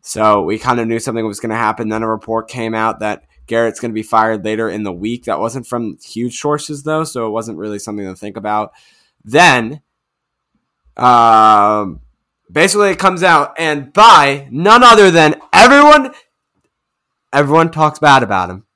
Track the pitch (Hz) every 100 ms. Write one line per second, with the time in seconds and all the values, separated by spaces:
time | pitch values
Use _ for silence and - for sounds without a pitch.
0 | - - 107 104 85 107 127 120 113 113
1 | 131 113 110 101 117 110 110 110 110 110
2 | 113 110 - 113 113 127 113 113 113 -
3 | 107 - _ _ _ 117 117 - 120 110
4 | 110 113 110 110 107 107 113 101 104 87
5 | 104 120 120 80 113 131 117 120 113 78
6 | - 113 120 - 147 147 - 147 143 156
7 | 160 127 113 107 113 82 107 104 113 104
8 | 98 92 104 101 104 107 107 _ _ _
9 | _ _ 107 139 175 127 113 147 _ _
10 | _ _ _ _ _ _ _ _ _ -
11 | 123 123 117 110 110 107 104 107 98 -
12 | _ _ _ _ _ 175 185 208 202 185
13 | 190 185 180 160 143 - 165 147 135 -
14 | 226 175 139 139 139 135 185 233 247 220
15 | 196 165 156 160 - 180 240 277 294 302
16 | 262 - _ _ _ _ _ _ _ _
17 | _ _ _ 139 143 160 165 156 156 147
18 | 151 135 113 98 90 92 _